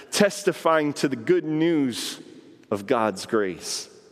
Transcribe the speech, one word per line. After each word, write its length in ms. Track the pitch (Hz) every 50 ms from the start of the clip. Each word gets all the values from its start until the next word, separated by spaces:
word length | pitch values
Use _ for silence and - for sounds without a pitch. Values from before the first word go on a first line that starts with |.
| - -
testifying 840 | - - 208 196 - - - 185 160 - - 165 160 156 151 147 139
to 160 | - - 147
the 80 | 131
good 260 | 117 110 - 180 175 156
news 760 | 156 151 156 160 170 170 151 139 127 110 - - - - - - - - - - - - - - _
of 160 | 107 101 101
God's 400 | 98 131 117 110 107 95 95 -
grace. 600 | - - 110 101 95 85 78 - - - - - - - - - -